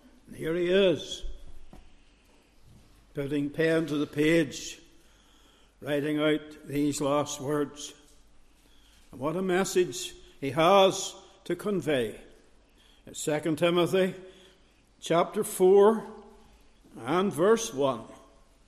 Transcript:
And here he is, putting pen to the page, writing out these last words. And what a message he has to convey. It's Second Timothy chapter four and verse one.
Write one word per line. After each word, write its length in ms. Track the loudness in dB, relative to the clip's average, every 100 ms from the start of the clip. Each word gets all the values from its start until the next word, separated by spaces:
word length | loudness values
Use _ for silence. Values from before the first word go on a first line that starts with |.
| -20 -20 -20
And 80 |
here 220 | -10 -6 -2
he 100 | 2
is, 560 | 4 4 2 -4 -10 -8 -8 -12 -14 -16 -18 -20 -20 _ _ _ _ _ _ -20 -20 -20 _ _
putting 360 | -10 -4 -4 -4
pen 360 | 0 0 2 0
to 80 | -2
the 80 | -4
page, 760 | 0 2 2 0 -4 -12 -16 -20 -20 _ _ _ _ _ _ _ _
writing 400 | -4 -2 -2 0
out 200 | 0 0 -4 -16 -8
these 340 | -2 -2 0
last 400 | 0 0 -2 -6
words. 540 | -4 -4 -4 -8 -18 -18 _ -20 _ -20 -20 _ _ _ _ _ -20
And 80 | -10
what 160 | -6 -4
a 60 |
message 720 | -2 0 0 2 0 -2 -12 -14 -20 -10
he 100 | -4
has 640 | 2 4 6 6 2 -6 -12 -20 -16
to 140 | -10 -6
convey. 580 | -4 -4 0 0 -2 -6 -18 -20 _ -20 _ _ _ _ -20
It's 140 | -10
Second 380 | -4 -4 -2 0
Timothy 560 | 2 2 2 2 0 -2 -14 -20 -20 _ _ _ _ _
chapter 420 | -2 0 0 -2
four 640 | -6 2 6 8 8 6 -2 -16 -20 -20 -20 -20 _ _ -20 -12
and 280 | -4 -2 0
verse 420 | 0 2 2 0
one. 280 | -2 -2 -2 -10 -20 -20 _ _ _